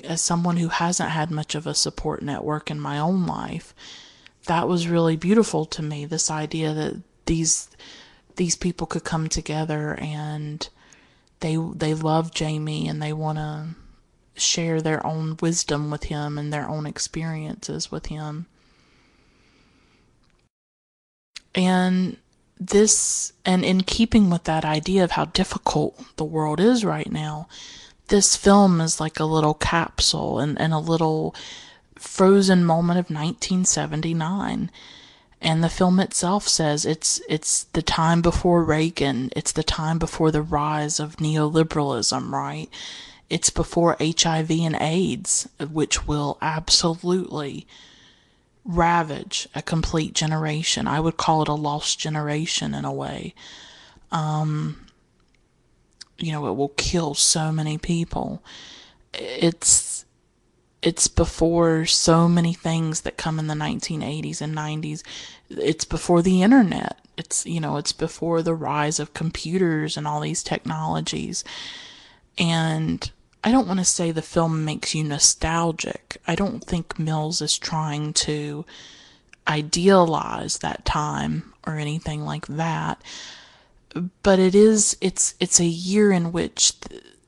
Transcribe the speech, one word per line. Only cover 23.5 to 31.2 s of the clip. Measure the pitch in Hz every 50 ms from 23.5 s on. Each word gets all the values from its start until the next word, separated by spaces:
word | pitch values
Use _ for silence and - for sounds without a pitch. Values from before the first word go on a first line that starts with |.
| 185 185 -
in | - 190 185
keeping | 185 - - - 226 - - 226 202 175
with | 175 170 -
that | 180 160 160 160
idea | 151 156 156 151 - 190 196 180
of | 170
how | - 160 156
difficult | 165 - - 185 - - - - - - 151 151 - - - - - _
the | - 156
world | 156 160 156 156 151 151 160
is | 190 240 254 233 208
right | 170 156 151 - -
now, | - 156 156 151 151 151 165 - - - - - - - - - - _ _
this | - 208 202 196 - -
film | - - 196 196 202 202 190 175 165
is | 160 160 - -
like | 156 156 - -
a | 156
little | 156 160 156 151 151 156
capsule | - - - 170 165 - - - - - - - 160 - - - -
and, | 139 151 143 -
and | 147 160 160
a | 151
little | 160 165 165 160 165 156 156 156